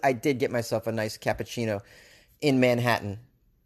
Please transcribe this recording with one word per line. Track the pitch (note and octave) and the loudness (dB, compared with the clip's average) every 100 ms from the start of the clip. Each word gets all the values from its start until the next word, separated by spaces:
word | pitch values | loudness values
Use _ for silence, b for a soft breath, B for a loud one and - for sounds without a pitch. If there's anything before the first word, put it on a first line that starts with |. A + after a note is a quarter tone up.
I | C#3 | 0
did | B2 D3+ B2+ | 2 0 0
get | C3+ | 0
myself | A#2+ A2+ A2+ A2+ | -2 -2 -4 -2
a | |
nice | A2+ A2 - | -4 -4 -4
cappuccino | A#2 G#2+ A2 - A2+ G2+ - b b b b - | -4 -4 -4 -4 -2 -4 -6 b b b b -2
in | D3+ C3 | 2 4
Manhattan, | B2+ A#2+ A#2+ A2+ G2+ G#2 - _ _ _ | 4 4 2 0 -2 -10 -14 _ _ _